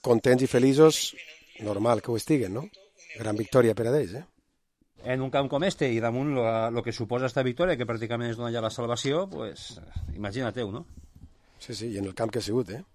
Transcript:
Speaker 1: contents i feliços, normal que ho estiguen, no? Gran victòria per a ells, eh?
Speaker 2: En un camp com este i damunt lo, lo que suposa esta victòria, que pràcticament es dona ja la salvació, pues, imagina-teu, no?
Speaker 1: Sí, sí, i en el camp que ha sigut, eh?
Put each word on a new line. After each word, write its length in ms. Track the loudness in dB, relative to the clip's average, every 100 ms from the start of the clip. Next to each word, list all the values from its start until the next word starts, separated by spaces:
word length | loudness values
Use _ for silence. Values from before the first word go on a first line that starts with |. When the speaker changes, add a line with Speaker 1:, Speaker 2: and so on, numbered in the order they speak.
| 4
Speaker 1:
contents 380 | 4 6 4 4
i 20 |
feliços, 640 | 4 6 8 8 8 -4 -8 -20 -20 -20 -8 -4
normal 380 | 0 2 2 0
que 60 |
ho 40 | -4
estiguen, 340 | 2 0 0
no? 80 | -4 -8 -16 -20 _ -20 -8
Gran 160 | -4
victòria 400 | -4 4 6 6
per 140 | 4 0
a 40 | 0
ells, 160 | 0 -8
eh? 20 | -16 _ _ _ _ _ _ _ -4
Speaker 2:
En 140 | -4 0
un 60 |
camp 160 | 0 0
com 160 | 0 0
este 240 | 0 0
i 80 | 2
damunt 380 | 0 0 0 0
lo, 100 | 2 0 0
lo 140 | -2 -4
que 80 |
suposa 320 | -6 -4 -2 -2
esta 160 | 0
victòria, 320 | -2 0 0 0
que 100 | -2
pràcticament 400 | -4 -4 -4 -4
es 80 | -6
dona 160 | -4
ja 80 | -2
la 80 | -4
salvació, 560 | -4 -4 -2 -2 -2 -4
pues, 540 | -8 -10 -12 -16 -18 -14 -12 -10
imagina-teu, 560 | -8 -8 -6 -6 -6 -8
no? 160 | -8 -14 -20 -20 -20 -20 _ _ _
Speaker 1:
Sí, 160 | -14
sí, 160 | -10 -8 -6
i 20 |
en 80 | -6
el 80 |
camp 160 | -4 -4
que 140 | -2
ha 20 | -2
sigut, 240 | -2 -2
eh? 140 | -10 -14